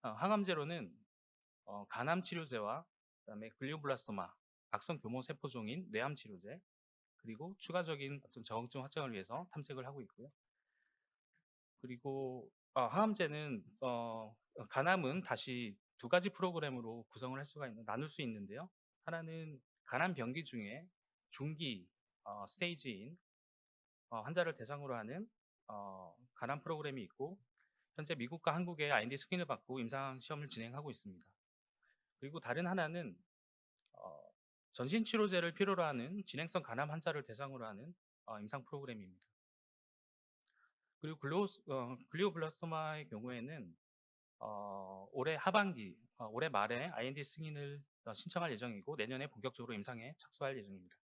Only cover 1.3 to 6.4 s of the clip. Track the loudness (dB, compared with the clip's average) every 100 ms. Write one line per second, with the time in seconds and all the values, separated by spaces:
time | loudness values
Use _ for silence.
1.3 | _ _ _ -8 -8 -4 -2 2 2 2
2.3 | -2 0 0 2 0 -4 _ _ _ -10
3.3 | -8 -8 -4 -4 -2 0 0 0 -2 -2
4.3 | -8 _ _ _ -6 -2 -4 -2 -4 -2
5.3 | -6 -4 -4 -2 -4 -2 2 2 0 -8
6.3 | -12